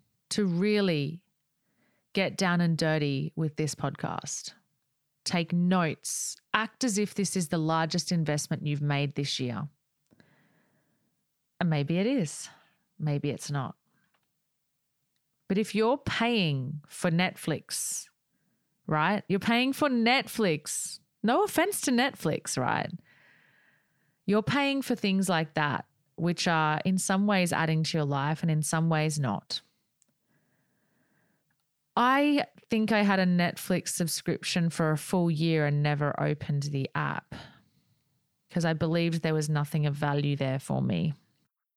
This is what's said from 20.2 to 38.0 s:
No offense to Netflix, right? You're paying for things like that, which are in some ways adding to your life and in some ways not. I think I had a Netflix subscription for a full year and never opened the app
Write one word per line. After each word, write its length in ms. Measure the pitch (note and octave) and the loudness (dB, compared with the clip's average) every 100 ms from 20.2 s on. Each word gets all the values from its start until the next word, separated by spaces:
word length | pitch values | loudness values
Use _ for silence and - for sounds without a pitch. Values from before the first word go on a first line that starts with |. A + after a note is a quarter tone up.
| - - G3 D3+ - - - - _ _ | 0 0 0 0 -4 -8 -8 -12 _ _
No 220 | G#3+ D4 | 0 2
offense 360 | G#4 - F#4+ - | 2 2 0 0
to 80 | - | 0
Netflix, 640 | A#3+ C4+ - D#3+ - - - | 2 2 -2 -2 -2 -4 -2
right? 340 | B2 - - F3 _ _ _ _ _ _ _ _ _ _ _ _ - | 0 -2 -4 -10 _ _ _ _ _ _ _ _ _ _ _ _ 0
You're 160 | G#3 | 0
paying 400 | G#3+ C#4 C#4 C#4 | 2 0 2 0
for 120 | - | -2
things 340 | B3 G3+ F#3+ F#3 | -2 0 2 2
like 260 | E3 D#3 | 0 0
that, 300 | D#3 D3 A#2+ - _ _ - | 0 0 -2 -6 _ _ -4
which 320 | E3+ F3 F#3 | -2 0 2
are 320 | D#3+ D#3 D3+ | 2 2 2
in 140 | F#3 F#3 | 0 0
some 280 | - F#3+ G#3 | 2 2 2
ways 260 | G3 F3 | 2 2
adding 300 | - D#3+ D#3 | 2 2 2
to 140 | D#3 D#3+ | 0 0
your 80 | C#3+ | 0
life 360 | C#3 D3 D#3+ | 0 0 0
and 80 | E3+ | 0
in 120 | D#3 | 0
some 260 | D#3 E3 E3 | 0 0 2
ways 300 | D#3 D#3 D3+ | 2 2 0
not. 420 | C3 G2+ - - - _ _ _ _ _ _ _ _ _ _ _ _ _ _ _ _ _ _ _ _ _ _ - | 0 -2 -4 -10 -12 _ _ _ _ _ _ _ _ _ _ _ _ _ _ _ _ _ _ _ _ _ _ 2
I 480 | B3 C#4 D4 C#4+ - - - | 4 4 4 2 0 -8 -2
think 240 | A3 G#3+ | 0 2
I 100 | G#3+ | 4
had 180 | G3+ F#3+ | 4 4
a 40 | |
Netflix 640 | F3+ F3 F3 - - F3 - | 4 4 2 -2 -2 -2 -2
subscription 800 | - E3 - - - - F3+ E3 | -2 -2 -2 -4 -4 -2 0 0
for 220 | - D#3+ | 2 2
a 80 | D3+ | 0
full 320 | - F#3 E3+ | 0 0 2
year 340 | D3+ E3 D#3+ | 2 2 2
and 180 | D3 D3 | 2 2
never 360 | D3 D3 D3 - | 2 0 0 0
opened 440 | D3 D3 - C#3+ | -2 -2 -2 -2
the 260 | C#3+ C#3+ C3 | -2 -4 -4
app 400 | D#3 C#3+ - - - - - _ _ _ _ | -2 -4 -4 -10 -16 -16 -20 _ _ _ _